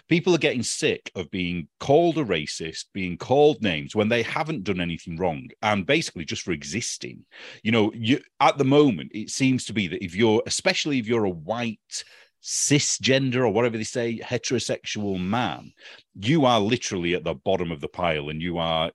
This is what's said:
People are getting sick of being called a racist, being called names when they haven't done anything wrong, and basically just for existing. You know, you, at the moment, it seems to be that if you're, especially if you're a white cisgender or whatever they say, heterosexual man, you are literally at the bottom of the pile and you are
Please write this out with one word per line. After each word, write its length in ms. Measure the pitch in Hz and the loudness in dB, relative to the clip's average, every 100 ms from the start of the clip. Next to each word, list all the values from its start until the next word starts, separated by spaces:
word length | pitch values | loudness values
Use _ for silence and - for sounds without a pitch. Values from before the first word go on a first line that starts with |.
| - | 0
People 240 | 170 185 | 2 4
are 60 | 165 | 2
getting 240 | 151 120 | 2 0
sick 480 | 113 - 147 95 - - | -4 -2 -2 -2 -6 -10
of 140 | - | -6
being 360 | 98 87 87 73 - | -4 -4 -4 -8 -6
called 380 | - 143 175 156 | 2 4 4 2
a 60 | |
racist, 640 | 127 85 - - 80 - - | 0 -2 -4 -8 -10 -10 -10
being 240 | 101 92 85 | -6 -6 -6
called 440 | - 135 147 147 | 0 4 6 4
names 340 | 104 80 71 104 | 0 -2 -2 0
when 140 | 107 | 2
they 140 | 120 | 0
haven't 400 | 113 - 151 160 | -2 -4 -4 -6
done 160 | 95 90 | -4 -4
anything 360 | 87 82 - 82 | -4 -6 -8 -4
wrong, 320 | 90 73 65 - | -2 -4 -10 -4
and 240 | 107 104 87 | 0 0 2
basically 400 | 156 156 92 78 | 0 -2 -8 -8
just 160 | 110 | -8
for 80 | - | -4
existing. 760 | 82 71 90 - - 64 60 - - - - | -6 -6 -6 -6 -8 -12 -14 -20 -20 -20 -8
You 80 | 104 | 0
know, 200 | 117 107 | 2 2
you, 280 | 113 113 147 - - | 0 0 0 0 2
at 180 | 147 147 | 4 4
the 80 | 139 | 4
moment, 460 | 143 147 90 67 | 6 6 4 -4
it 160 | 104 104 | -10 -8
seems 360 | - 131 127 - | 0 2 2 0
to 80 | |
be 140 | 107 92 | -2 -2
that 160 | 90 | -4
if 120 | 92 87 | -4 2
you're, 260 | 117 107 - | 4 4 2
especially 500 | - 185 185 156 135 | -2 0 0 0 -2
if 80 | 110 | 0
you're 180 | 117 101 | 0 0
a 40 | |
white 760 | 85 78 113 120 107 _ - - - _ _ | -2 -6 -6 -6 -8 _ -14 -12 -20 _ _
cisgender 1000 | - - - 147 - - 98 135 135 123 | -8 -2 2 4 2 0 2 2 2 2
or 80 | 123 | 2
whatever 280 | 101 120 113 | 4 2 0
they 60 | |
say, 340 | 107 127 117 113 | -4 -4 -4 -4
heterosexual 1000 | - 123 - 123 - 120 - 107 104 95 | -6 -6 -2 -2 -2 -6 -6 -6 -2 -2
man, 540 | 90 113 113 64 62 - - - _ - | -2 -2 -2 -4 -12 -20 -20 -20 _ -6
you 300 | 101 160 127 | 0 4 6
are 140 | 117 | 4
literally 540 | 104 120 - 98 85 | 4 0 -2 -4 -2
at 100 | 87 | -2
the 120 | 82 73 | -2 -4
bottom 360 | - 95 85 | -2 -2 -2
of 100 | 78 | -6
the 60 | 76 | -8
pile 420 | - 87 78 73 | -4 -2 -2 -4
and 120 | 78 | -6
you 160 | 87 85 | -4 -2
are 340 | 82 80 82 | -2 0 -2